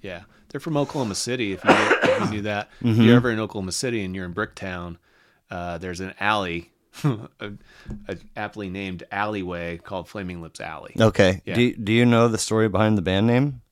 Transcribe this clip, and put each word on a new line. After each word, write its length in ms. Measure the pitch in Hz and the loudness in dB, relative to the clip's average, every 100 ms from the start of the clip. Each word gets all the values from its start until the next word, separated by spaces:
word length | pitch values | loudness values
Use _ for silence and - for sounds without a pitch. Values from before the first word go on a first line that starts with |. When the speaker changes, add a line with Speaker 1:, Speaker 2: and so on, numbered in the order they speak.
Speaker 1:
Yeah. 200 | 101 90 - _ _ | -12 -14 -16 _ _
They're 140 | 143 | -10
from 160 | 165 147 | -2 0
Oklahoma 380 | 143 156 120 92 | 0 -2 -4 -4
City, 360 | - 123 104 | -4 -2 -2
if 120 | 95 - | -2 2
you, 60 | |
if 460 | - - - - 523 | 4 4 2 2 2
you 80 | - 104 | 0 -4
knew 40 | |
that. 260 | 104 104 104 - | -4 -4 -6 -4
If 80 | 120 | 2
Speaker 2:
Mm-hmm. 140 | 113 | 6
Speaker 1:
you're 140 | 113 120 | 8 8
ever 140 | 123 | 6
in 80 | 110 | -2
Oklahoma 320 | 107 107 92 | -4 -6 -6
City 320 | 87 127 117 95 | -4 -4 -4 -6
and 100 | 92 | -6
you're 100 | 90 | -8
in 80 | |
Bricktown, 640 | 87 110 - 98 90 87 82 _ _ _ _ _ | -6 -6 -8 -10 -8 -10 -14 _ _ _ _ _
uh, 280 | 92 87 85 | -10 -8 -8
there's 220 | 90 87 | -8 -8
an 140 | 95 - | -10 -4
alley, 500 | 101 107 92 85 85 _ _ | 0 0 0 -6 -8 _ _
<laughs> 160 | - | -4
a, 160 | 151 110 - _ 107 104 - - - 104 - | -2 -2 -10 _ -14 -14 -20 -20 -16 -14 -10
a 100 | 90 - - | -12 -12 -10
aptly 320 | 104 107 98 | -10 -8 -8
named 340 | 92 98 90 - | -8 -8 -10 -8
alleyway 680 | 98 104 104 90 87 85 85 | -4 -2 -2 -6 -6 -8 -8
called 280 | - 95 82 | -8 -10 -8
Flaming 340 | 107 92 87 | -10 -10 -10
Lips 200 | 82 - | -14 -12
Alley. 320 | - 78 - - | -12 -12 -12 2
Speaker 2:
Okay. 420 | 110 - 95 95 - | 2 6 4 4 -2
Speaker 1:
Yeah. 100 | 95 | 2
Speaker 2:
Do, 200 | 120 - | 2 2
do 160 | 104 | 0
you 140 | 113 123 | 4 6
know 240 | 117 117 | 6 4
the 80 | 110 | 2
story 320 | - 110 110 | 0 2 2
behind 280 | 95 107 107 | 4 4 2
the 40 | |
band 260 | 85 95 113 | 2 2 4
name? 340 | 120 143 127 _ | 4 2 -4 _